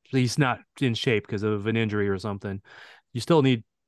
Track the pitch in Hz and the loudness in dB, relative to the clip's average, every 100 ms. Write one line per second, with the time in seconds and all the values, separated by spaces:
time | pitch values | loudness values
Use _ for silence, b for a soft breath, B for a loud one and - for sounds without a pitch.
0 | _ 135 123 - 135 113 - - 131 113 | _ 0 0 2 0 0 -10 -4 -2 0
1 | 131 107 - 101 107 104 107 113 110 107 | 0 0 0 -4 -2 -2 0 0 0 0
2 | 101 95 107 98 101 98 B B B B | 0 -2 -4 -8 -8 -10 B B B B
3 | _ 120 - 160 135 117 - _ | _ -8 2 4 4 2 -4 _